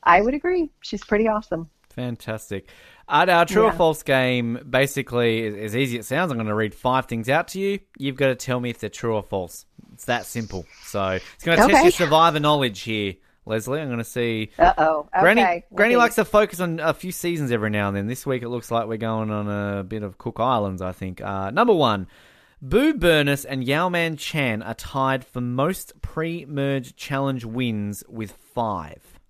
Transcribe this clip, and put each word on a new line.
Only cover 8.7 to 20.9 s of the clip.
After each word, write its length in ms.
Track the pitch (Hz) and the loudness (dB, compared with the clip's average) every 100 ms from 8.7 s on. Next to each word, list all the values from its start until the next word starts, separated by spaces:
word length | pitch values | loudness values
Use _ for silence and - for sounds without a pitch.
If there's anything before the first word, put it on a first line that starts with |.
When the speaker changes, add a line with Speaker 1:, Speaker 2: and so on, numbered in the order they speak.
| 117 | -6
Speaker 2:
they're 100 | 107 | -10
true 240 | - 120 | -6 -4
or 80 | 107 | -4
false. 420 | - 98 87 - - - - | -2 -6 -6 -12 -20 -20 -20
It's 100 | - | -16
that 220 | - 120 - | -6 -4 -4
simple. 400 | - 110 95 85 - | -10 -8 -8 -10 -18
So 260 | - 104 95 95 - | -8 -4 -2 -4 -6
it's 100 | - | -8
gonna 120 | 165 170 | 2 6
test 140 | 240 | 8
Speaker 1:
Okay. 120 | 262 | 8
Speaker 2:
your 80 | 339 | 6
survivor 480 | - 170 156 165 151 | 4 4 6 6 4
knowledge 400 | 147 147 131 98 | 2 4 2 -2
here. 340 | - 110 101 92 _ _ - | -6 -4 -4 -6 _ _ -4
Leslie. 340 | 110 113 143 | -4 -2 -6
I'm 80 | 147 | -4
gonna 160 | 120 | -6
see. 460 | 113 - 117 113 110 - | -6 -4 -2 -2 -6 2
Speaker 1:
Uh-oh. 500 | 170 185 156 156 147 185 | 4 4 2 0 -2 2
Speaker 2:
Granny, 220 | 185 226 | 4 4
Speaker 1:
Okay. 220 | 190 175 - | 2 0 -6
Speaker 2:
Granny 200 | 185 214 | 0 4
Speaker 1:
Okay. 40 | 247 | 6
Speaker 2:
likes 120 | 233 233 | 4 2
to 80 | |
focus 360 | 202 208 214 170 | 2 4 2 0
on 200 | 180 165 | -4 -2
a 120 | 156 | -2
few 200 | 147 180 | -2 -4
seasons 380 | 175 175 170 139 | -6 -4 -2 0
every 180 | 120 107 | 0 0
now 180 | 104 101 | 0 0
and 80 | 101 | -2
then. 100 | 101 | -4
This 180 | 131 - | -6 -4
week 160 | 127 | -4
it 60 | 117 | -4
looks 220 | 120 - | -8 -2
like 160 | 117 110 | -2 -2
we're 80 | 113 | -4
going 320 | 113 110 110 | -4 -2 -2
on 180 | 107 104 104 101 101 | -4 -4 -4 -4 -4
a 40 | |
bit 180 | 95 110 | -6 -8
of 160 | 104 - | -10 -8
Cook 200 | - 113 | -10 -2
Islands, 420 | 117 120 101 92 | 0 0 -2 -4
I 100 | 92 | -8